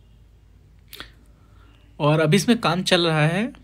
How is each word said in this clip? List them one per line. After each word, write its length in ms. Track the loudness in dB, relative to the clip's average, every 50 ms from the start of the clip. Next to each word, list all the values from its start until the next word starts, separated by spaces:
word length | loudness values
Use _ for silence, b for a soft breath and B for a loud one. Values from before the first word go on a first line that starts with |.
| -20 -20 -20 -20 -20 -20 -20 -20 _ -20 -20 -20 -20 -20 -20 -20 -20 -20 B B B B B B B B -20 b b b b b b b b b b b -8 -2
और 200 | 0 2 2 2
अभी 160 | 2 2 2
इसमें 240 | 2 2 2 0 0
काम 220 | 0 -2 -2 -2
चल 240 | -2 0 0 0 0
रहा 200 | 0 0 0 0
है, 260 | 0 0 -2 -4 -6 -8 -14